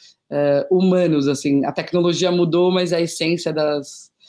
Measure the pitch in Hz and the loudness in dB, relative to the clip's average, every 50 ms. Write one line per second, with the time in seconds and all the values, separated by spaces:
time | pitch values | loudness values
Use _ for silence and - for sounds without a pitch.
0 | - - - _ _ - 143 143 147 143 143 143 139 - 185 180 190 185 180 180 | -20 -20 -20 _ _ -6 -2 0 0 2 2 0 0 2 2 2 4 4 4 2
1 | 180 165 156 143 135 143 143 - - 147 139 139 131 - - 180 170 - 185 175 | 2 2 2 0 0 0 -2 -2 -2 0 0 0 0 -2 -4 -6 -6 -2 -2 0
2 | 175 175 165 143 185 180 180 175 175 160 160 175 180 185 180 185 180 165 175 170 | 0 0 0 0 0 0 0 0 0 2 2 2 2 2 2 0 0 0 -2 -2
3 | 170 165 - - 160 160 175 170 - 165 160 156 151 151 147 147 139 - - - | -2 -4 -4 -4 -2 -2 -2 -2 -4 -4 -2 -2 -2 -2 -2 -4 -6 -8 -14 -20
4 | - - _ _ _ | -20 -20 _ _ _